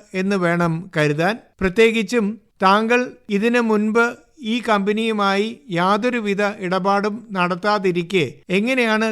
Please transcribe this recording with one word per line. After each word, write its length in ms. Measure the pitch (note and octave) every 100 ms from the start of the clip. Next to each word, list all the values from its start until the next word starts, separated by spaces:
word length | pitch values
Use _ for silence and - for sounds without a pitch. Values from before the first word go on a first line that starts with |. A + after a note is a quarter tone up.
| -
എന്ന് 240 | F#3 F#3+ G3+
വേണം 380 | F3 E3+ E3+ E3 F3+
കരുതാൻ. 440 | D#3+ D3+ D3 F3 A3+ - _
പ്രത്യേകിച്ചും 680 | F#3+ F#3+ A3+ A3+ G#3+ A#3+ G3+ A3 _ _
താങ്കൾ 380 | F#3+ G3+ A3+ B3 B3+ - -
ഇതിനു 320 | G3 A#3 B3
മുൻപ് 440 | A3+ G#3+ G#3+ A3+ A#3 A#3+ _ _
ഈ 120 | A3+ A#3+
കമ്പനിയുമായി 840 | A3+ G#3 G3 G#3+ A3+ G#3+ G3 G3 G#3+ A#3 B3+
യാതൊരുവിധ 720 | E3+ F#3 G#3 B3 A#3+ G#3 G3 G3+ A3
ഇടപാടും 560 | F#3 F#3 F#3+ G3+ G#3 G#3+ G#3+
നടത്താതിരിക്കെ 920 | F#3+ F3 F3+ G#3 G#3 F#3+ F3 E3+ F#3 C3 - -
എങ്ങനെയാണ് 580 | F#3+ A3+ C4 A3+ G#3+ A3